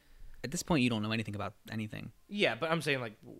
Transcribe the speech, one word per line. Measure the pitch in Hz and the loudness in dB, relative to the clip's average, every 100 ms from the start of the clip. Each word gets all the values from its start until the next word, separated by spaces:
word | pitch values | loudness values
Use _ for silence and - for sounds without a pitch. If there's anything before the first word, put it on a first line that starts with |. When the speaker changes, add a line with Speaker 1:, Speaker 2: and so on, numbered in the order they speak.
| - - - - | -20 -16 -14 -10
Speaker 1:
At | 120 | -6
this | 175 | -4
point, | - 160 | 2 4
you | 123 | 4
don't | 113 | 4
know | 107 | 0
anything | 110 107 101 | 0 -2 -4
about | 98 - - | -4 -8 -8
anything. | 107 107 107 110 - - | -6 -6 -8 -10 -14 -6
Speaker 2:
Yeah, | 202 156 113 | 2 2 2
but | 160 | 2
I'm | 165 | 2
saying, | 151 135 | 2 0
like, | 117 104 120 | -2 -10 -18